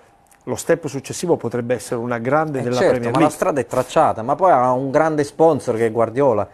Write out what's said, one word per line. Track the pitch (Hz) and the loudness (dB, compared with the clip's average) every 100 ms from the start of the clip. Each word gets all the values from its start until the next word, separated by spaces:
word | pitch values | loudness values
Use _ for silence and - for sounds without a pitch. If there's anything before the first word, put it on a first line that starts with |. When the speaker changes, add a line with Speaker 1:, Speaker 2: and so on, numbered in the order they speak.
| _ _ _ _ | _ _ _ _
Speaker 1:
lo | - 120 | -10 -6
step | - 165 147 | -2 -2 -2
successivo | 135 - - 175 143 | -10 -10 -8 -2 -2
potrebbe | 120 120 120 120 | -2 -6 -4 -4
essere | - 123 | -4 -6
una | 120 117 | -4 -4
grande | 123 151 156 135 | 0 0 0 -4
Speaker 2:
Eh, | |
Speaker 1:
della | 123 123 | -2 0
Speaker 2:
certo, | 123 | 2
Speaker 1:
Premier | 127 120 | 2 0
Speaker 2:
ma | 127 | 2
Speaker 1:
League. | |
Speaker 2:
la | 151 | 2
strada | - 185 147 | 0 -2 -2
è | 117 | -2
tracciata, | 127 123 160 131 110 | -2 0 2 2 0
ma | 117 147 | -4 2
poi | 185 | 4
ha | 135 127 | 4 4
un | 127 135 | 0 0
grande | 147 160 151 | 0 0 0
sponsor | 143 - 165 135 - 110 | -2 2 4 4 -2 0
che | 113 | 0
è | |
Guardiola, | 113 110 120 143 104 98 | 0 0 2 2 2 -2